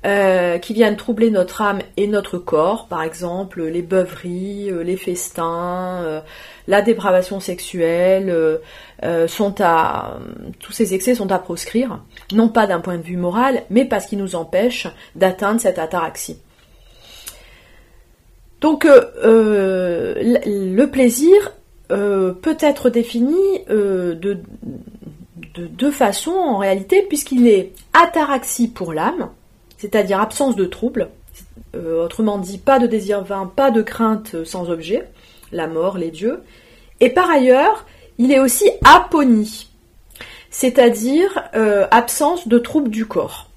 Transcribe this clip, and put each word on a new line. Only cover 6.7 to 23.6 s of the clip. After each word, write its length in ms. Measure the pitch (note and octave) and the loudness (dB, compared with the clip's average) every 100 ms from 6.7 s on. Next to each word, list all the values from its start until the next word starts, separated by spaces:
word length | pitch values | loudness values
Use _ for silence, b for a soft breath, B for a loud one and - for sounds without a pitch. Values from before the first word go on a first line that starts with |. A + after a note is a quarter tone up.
| G3+ | 0
dépravation 580 | G#3 A3 F#3+ F#3 F3+ G3 | 2 0 2 0 0 -8
sexuelle, 920 | F#3 F3+ - F3+ E3 E3+ F#3 F#3+ F#3+ | -8 -10 -10 -2 -2 2 2 2 0
euh, 280 | E3+ D#3+ D#3+ D#3 B B B | 0 0 -2 -8 B B B
euh, 260 | - E3 E3 | -4 -2 -2
sont 320 | - G3+ G3 | 0 -4 0
à, 560 | F3+ E3 E3 - - - - - - - | 2 2 0 -4 -8 -12 -14 -16 -16 -18
tous 140 | - | -16
ces 220 | - G#3 | -4 -2
excès 200 | F#3+ B3 | 0 0
sont 160 | A#3+ F#3+ | -2 0
à 80 | F#3 | -4
proscrire, 600 | F#3 E3+ - A3+ B3+ E3 - B B | -4 -12 -4 -4 -4 -8 -18 B B
non 160 | G3+ A3+ | 2 2
pas 180 | A#3 G#3 | 2 0
d'un 140 | E3+ | 0
point 160 | F3+ F3 | -4 -8
de 60 | |
vue 160 | E3 F3+ | -8 -4
moral, 460 | F3 G#3 C4 B3 - | -2 0 0 -2 0
mais 160 | G#3 | 0
parce 220 | B3+ G#3 - | 2 -4 -4
qu'ils 100 | G3+ | -8
nous 180 | F#3+ F3 | -6 -6
empêchent 520 | E3 F3+ A#3+ A#3+ F3 B B E3 | -4 0 0 -2 -10 B B 0
d'atteindre 440 | F#3 F3+ G3+ A3+ | 0 2 -2 0
cette 180 | G3 F3 | 0 -2
ataraxie. 600 | D#3+ F3+ E3 - - - _ _ _ _ _ B B B B B B B B B B B B B _ _ _ _ | -4 -4 -6 -8 -14 -16 _ _ _ _ _ B B B B B B B B B B B B B _ _ _ _
Donc, 240 | D4+ D4+ D#4+ | -2 2 8
euh, 180 | C#4 - - | 8 6 0
euh, 920 | A3+ A3+ G#3+ G#3 F#3+ F#3 F3+ E3+ F#2 - | 4 6 4 2 0 0 -2 -2 -4 -2
l-, 580 | A3+ A#3+ G#3+ G3+ F#3+ | 0 0 0 -4 -2
le 160 | F#3+ C#4+ | 0 0
plaisir, 640 | C4 B3 A#3+ D#4+ G4+ G4+ - _ - - | 4 2 4 6 6 4 -12 _ -20 -6
euh, 400 | G3 G3+ G3 F#3 | -2 0 0 -2
peut 240 | F3+ D#4+ D#4 | -2 -4 2
être 280 | D4 C#4+ B3+ | 0 2 0
défini, 480 | A#3 A#3 A#3 B3+ E4+ G4 F#4 | 0 -2 -2 0 2 0 -2